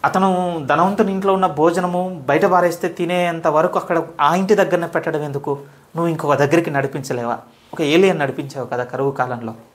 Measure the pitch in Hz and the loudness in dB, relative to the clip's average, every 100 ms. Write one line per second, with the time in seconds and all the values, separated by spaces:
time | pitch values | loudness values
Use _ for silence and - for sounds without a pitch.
0 | 143 190 190 180 180 165 135 147 185 202 | 0 2 2 2 -2 -4 0 2 2 2
1 | 190 190 196 190 185 147 160 175 180 180 | 0 0 0 2 2 2 2 2 -2 -2
2 | 185 180 131 147 196 180 175 170 180 175 | -4 -6 0 2 4 4 2 0 -6 -4
3 | 175 180 175 165 160 151 175 180 - 165 | -2 0 0 0 0 2 2 0 -2 -2
4 | 160 - 143 175 196 202 170 175 165 165 | -2 0 2 2 2 2 4 0 -2 -4
5 | 165 151 147 139 147 139 - - _ 160 | -2 -4 -4 -6 -6 -6 -8 -20 _ -4
6 | 170 160 156 139 143 170 170 143 139 151 | -2 -2 0 2 4 2 2 -2 -4 -6
7 | 131 123 117 113 - _ _ - 147 160 | -6 -4 -4 -6 -10 _ _ -4 2 4
8 | 190 165 139 131 139 139 120 123 123 135 | 4 2 -2 -4 -10 -10 -6 -6 -4 -2
9 | 139 135 123 120 113 110 - | -2 -2 -4 -4 -8 -12 -20